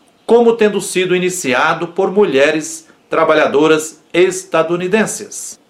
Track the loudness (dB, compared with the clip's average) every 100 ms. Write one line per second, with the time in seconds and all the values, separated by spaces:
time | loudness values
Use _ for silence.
0 | _ _ 0 2 4 2 0 0 -4 -4
1 | 0 0 -2 -4 -2 0 0 -2 -4 -4
2 | -2 0 2 2 2 0 -4 -12 -18 _
3 | _ 0 2 2 2 2 2 2 -2 -14
4 | _ 0 0 0 -4 -2 -2 -2 -2 -2
5 | -2 -6 -14 -16 -16 -18